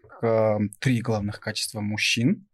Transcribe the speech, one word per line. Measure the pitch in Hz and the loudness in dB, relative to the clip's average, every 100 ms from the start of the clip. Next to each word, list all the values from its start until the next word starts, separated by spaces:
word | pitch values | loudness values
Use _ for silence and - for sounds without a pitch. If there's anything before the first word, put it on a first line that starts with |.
| - - | -14 -4
э, | 117 110 110 104 104 - | 0 4 4 2 -2 -2
три | 131 120 | 0 0
главных | - 107 104 - | 0 -2 -2 -6
качества | - 104 - 110 | -8 -6 -6 -6
мужчин, | 104 107 - - 123 - - | -6 -2 0 2 2 0 -6